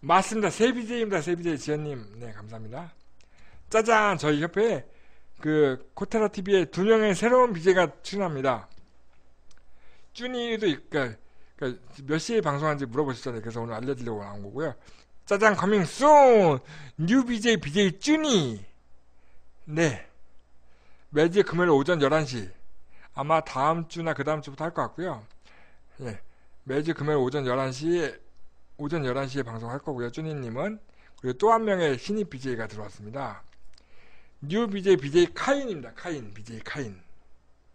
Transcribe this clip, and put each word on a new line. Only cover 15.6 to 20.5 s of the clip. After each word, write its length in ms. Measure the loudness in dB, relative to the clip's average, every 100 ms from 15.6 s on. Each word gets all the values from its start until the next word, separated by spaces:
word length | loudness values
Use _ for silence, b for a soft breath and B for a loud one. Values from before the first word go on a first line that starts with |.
| 2 2 0
순! 760 | 4 8 10 12 10 8 4 B B -16 -6
뉴 260 | 2 2
비제이, 320 | 2 0 2 2
비제이 440 | 2 2 2 2
쭈니! 680 | 2 2 4 2 2 -4 -12 -18 -20 -20 -20 -20 -18 -18 -18 -18
네. 460 | -8 0 0 0 -12 -18 -18 -18 -20